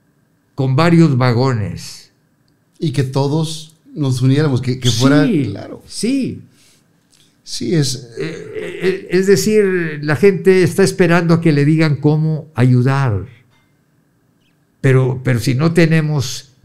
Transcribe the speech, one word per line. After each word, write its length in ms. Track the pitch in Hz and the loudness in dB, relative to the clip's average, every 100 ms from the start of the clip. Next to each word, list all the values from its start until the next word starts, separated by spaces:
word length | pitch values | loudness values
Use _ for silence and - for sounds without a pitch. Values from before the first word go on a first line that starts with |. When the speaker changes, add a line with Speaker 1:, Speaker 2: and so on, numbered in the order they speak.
| _ _ _ _ _ - | _ _ _ _ _ -6
Speaker 1:
con 180 | 135 | -2
varios 420 | 131 170 170 165 127 | 2 4 6 4 4
vagones. 920 | 127 117 135 120 92 82 - - - _ _ _ _ _ _ _ | 2 2 0 -2 -4 -8 -14 -18 -20 _ _ _ _ _ _ _
Speaker 2:
Y 100 | 165 | -4
que 140 | 131 | -2
todos 720 | 131 135 139 156 156 - - _ _ | -2 -2 0 0 -2 -6 -14 _ _
nos 260 | - 139 127 | -6 -2 0
uniéramos, 400 | 131 135 156 127 | 2 2 2 0
que, 200 | 123 127 | -2 -2
que 100 | - | 0
fuera, 340 | 104 131 147 | 2 4 4
Speaker 1:
Sí, 200 | 269 180 113 | 2 0 -2
Speaker 2:
claro. 320 | 85 - - - | -6 -12 -18 -16
Speaker 1:
sí. 560 | - 220 269 247 104 - _ _ _ _ _ _ _ _ _ | -6 -4 -2 -4 -8 -16 _ _ _ _ _ _ _ _ _
Speaker 2:
Sí, 320 | - - 170 170 | -14 -8 -2 0
es 320 | 131 123 113 117 | 0 -4 -12 -12
Speaker 1:
Eh, 320 | 156 - - - - - | -10 -10 -12 -12 -10 -4
eh, 240 | 185 190 - | -4 -4 -2
es 180 | 180 190 | -2 0
decir, 720 | 196 214 214 196 185 165 151 | -2 0 0 0 -2 -6 -8
la 140 | 147 143 | -4 0
gente 480 | 202 175 170 185 | 2 2 2 2
está 180 | 170 - | 2 2
esperando 500 | 190 - 175 170 175 | 0 2 2 2 2
a 80 | 165 | 2
que 120 | 165 | 2
le 120 | 143 | 2
digan 320 | 143 156 156 135 | 2 2 2 0
cómo 520 | 147 156 156 156 - - | 0 0 0 -4 -6 0
ayudar. 720 | 127 127 123 135 135 98 - - _ _ _ _ _ _ _ _ _ _ _ _ _ _ | 2 4 2 0 0 -2 -6 -14 _ _ _ _ _ _ _ _ _ _ _ _ _ _
Pero, 400 | 135 131 127 127 | 2 2 2 -2
pero 160 | - 120 | -2 0
si 160 | 120 | 0
no 180 | 127 165 | 0 0
tenemos 800 | 170 160 160 156 151 - - - _ | 2 2 2 0 -2 -4 -8 -14 _